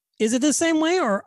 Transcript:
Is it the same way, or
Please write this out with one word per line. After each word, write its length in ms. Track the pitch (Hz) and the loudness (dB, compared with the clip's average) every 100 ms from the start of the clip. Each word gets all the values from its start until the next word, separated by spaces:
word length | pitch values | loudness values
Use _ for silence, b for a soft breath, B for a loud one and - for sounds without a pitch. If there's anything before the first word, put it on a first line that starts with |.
| _ _ | _ _
Is 140 | 214 | -2
it 80 | 247 | 0
the 120 | 294 | 0
same 260 | - 330 320 | 0 0 0
way, 180 | 320 370 | 0 0
or 240 | 277 202 | 0 -2